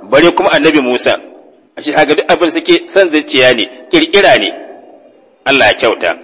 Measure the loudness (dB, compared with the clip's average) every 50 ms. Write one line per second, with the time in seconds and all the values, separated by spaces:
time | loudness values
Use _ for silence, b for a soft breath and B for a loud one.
0 | -6 0 0 2 2 2 2 0 0 0 0 2 2 2 2 0 0 -2 -4 -2
1 | -2 -2 -2 -2 -6 -16 -20 -20 -20 _ _ _ _ _ _ -12 -10 -4 0 0
2 | 0 2 0 -2 0 0 0 0 0 -2 -2 -4 0 0 0 0 -2 -2 0 0
3 | 2 2 0 -4 -4 -2 0 2 2 2 2 0 -4 -6 -10 -18 -6 -2 0 0
4 | 0 2 2 2 4 4 2 2 0 -4 -8 -10 -16 -18 -20 -20 -20 -20 -20 -20
5 | -20 -20 _ _ _ _ _ _ _ -2 0 2 2 2 0 0 -2 -2 -2 -2
6 | -4 -6 -6 -6